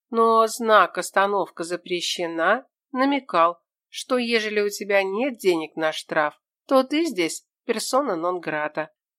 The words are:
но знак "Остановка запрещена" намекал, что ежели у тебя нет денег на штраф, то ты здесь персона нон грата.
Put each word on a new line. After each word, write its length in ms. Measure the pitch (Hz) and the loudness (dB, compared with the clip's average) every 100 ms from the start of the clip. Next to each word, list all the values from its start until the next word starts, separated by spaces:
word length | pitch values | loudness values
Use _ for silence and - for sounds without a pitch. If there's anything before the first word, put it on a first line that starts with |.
| - | -6
но 340 | 226 226 226 220 | 2 4 4 2
знак 520 | - 226 214 170 - | 0 4 6 4 0
"Остановка 680 | 175 196 202 202 165 - | -2 0 2 0 -4 -6
запрещена" 1000 | 170 175 180 175 - - 170 165 170 233 269 _ _ | -8 -8 -6 -6 -6 -4 -4 0 2 0 -2 _ _
намекал, 640 | 254 269 285 262 175 165 175 _ _ _ | -2 0 0 -2 2 2 0 _ _ _
что 300 | - - 254 | -14 -4 -2
ежели 420 | 233 233 214 208 | 0 -2 0 -2
у 80 | 208 | -2
тебя 340 | 202 202 202 | -4 0 0
нет 360 | 190 196 269 233 | 2 -2 -4 0
денег 360 | 190 165 156 | 0 0 -2
на 160 | - 160 | -4 -4
штраф, 480 | 156 - 160 151 - _ _ - | -4 -4 -2 -2 -4 _ _ 0
то 180 | 269 | 2
ты 220 | 262 294 330 | 2 0 -2
здесь 400 | 190 160 - _ _ | -2 -4 -4 _ _
персона 500 | - 226 - 262 285 | -6 -6 -2 -2 -2
нон 240 | 170 175 180 | -4 -4 -4
грата. 520 | 165 151 151 156 151 _ _ | -4 -4 -4 -6 -10 _ _